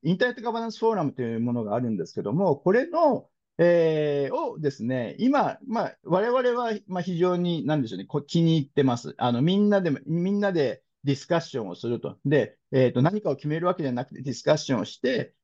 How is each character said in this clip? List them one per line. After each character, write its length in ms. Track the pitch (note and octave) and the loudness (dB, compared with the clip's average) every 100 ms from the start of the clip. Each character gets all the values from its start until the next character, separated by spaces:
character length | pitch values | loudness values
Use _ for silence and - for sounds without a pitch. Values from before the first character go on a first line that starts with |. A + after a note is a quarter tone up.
イ 100 | D#3+ | -2
ン 40 | F3+ | 0
タ 80 | B3 | 0
ー 20 | |
ネ 40 | |
ッ 40 | B3 | -2
ト 60 | |
ガ 80 | A#3 | -6
バ 80 | A3+ | -4
ナ 80 | A3+ | -6
ン 40 | |
ス 80 | A3 | -2
フ 100 | A3+ | 0
ォ 20 | |
ー 40 | G#3+ | 0
ラ 80 | D3 | -2
ム 80 | |
と 100 | - | -4
い 120 | A#2+ A2+ | -4 -2
う 40 | |
も 140 | A#2+ | -2
の 100 | A#2+ | -2
が 120 | G#2+ A2+ | -2 -2
あ 40 | |
る 100 | B2 | -2
ん 80 | G#2 | -4
で 80 | D#2+ | -4
す 80 | |
け 80 | - | -6
ど 120 | G2 | -4
も、 220 | C#3 G3 C#3 | 0 0 2
こ 140 | - | 2
れ 160 | G#3+ E4 | 2 0
の、 420 | E4+ D#4+ A#3 - _ _ - | 2 2 2 -6 _ _ 2
え 680 | E3+ E3+ E3 D#3 D3+ C#3+ C#3 | 4 6 4 2 0 0 0
ー、 40 | B3+ | -2
を 240 | D4+ - | -4 -2
で 100 | D3 | -4
す 160 | - A2 | -2 -4
ね、 300 | B2+ A2+ - | -2 -4 -2
今、 400 | B3 C#4+ F3 - - | 2 2 0 -4 -6
ま 200 | A3+ E3+ | -4 -4
あ、 100 | - | -8
我 200 | - F3+ | -2 0
々 260 | A3+ B3 B3 | 2 2 2
は、 260 | A#3+ A#3+ G#3 - | 0 -2 -4 -6
ま 140 | F3+ | -6
あ、 20 | |
非 160 | F3+ F3 | -4 0
常 200 | F3+ F3 | 0 2
に、 280 | F3 E3 C#3+ | 0 -2 0
な 100 | D#3 | 0
ん 60 | |
で 60 | A2+ | -2
し 40 | |
ょ 40 | F2+ | -6
う 20 | |
ね、 80 | G2 | -6
こ-、 160 | D3 | -6
気 220 | C#3+ E3+ | -2 2
に 160 | E3 D#3+ | 4 2
入 80 | C#3 | 0
っ 20 | |
て 140 | - | 2
ま 140 | C3+ B2 | 2 2
す。 180 | - - | -6 -2
あ 140 | B2 | 0
の、 100 | A#2+ | 2
み 160 | D3+ G3 | 2 4
ん 140 | G#3 | 4
な 100 | G3+ | 4
で、 100 | F3 C#3 - | 2 -4 -4
み 260 | E3 F3+ | -2 0
ん 80 | G3+ | 0
な 120 | G3+ | 0
で 320 | F3 C3+ - _ _ | 2 0 -2 _ _
デ 100 | C#3 | -4
ィ 20 | C3+ | -4
ス 100 | - | 0
カ 120 | E3+ | -2
ッ 20 | |
シ 180 | E3 C3 | -2 -8
ョ 60 | |
ン 40 | G2+ | -6
を 60 | |
す 140 | F2+ A#2 | -8 -4
る 120 | A#2+ | -4
と。 180 | C3+ - | -6 -6
で、 360 | C#3+ D3 A2+ _ _ | 0 2 2 _ _
え 180 | C3+ B2+ | 2 2
ー 20 | |
と、 100 | B2 | 4
何 180 | D3 G#3 | 2 2
か 120 | G#3 | -4
を 40 | C3+ | -4
決 120 | D3+ | -4
め 120 | D#3 | -2
る 60 | F3+ | -2
わ 80 | |
け 80 | F3+ | -2
じ 80 | D3 | -4
ゃ 20 | |
な 140 | B2 C3 | -4 -8
く 80 | |
て、 80 | - | -10
デ 80 | C3+ | -10
ィ 40 | A#2+ | -6
ス 80 | |
カ 100 | - | 0
ッ 40 | D3+ | 0
シ 180 | - B2+ | 0 -4
ョ 20 | |
ン 40 | |
を 40 | - | -4
し 140 | - | -4
て、 340 | B3 B3+ - _ | -2 -2 -4 _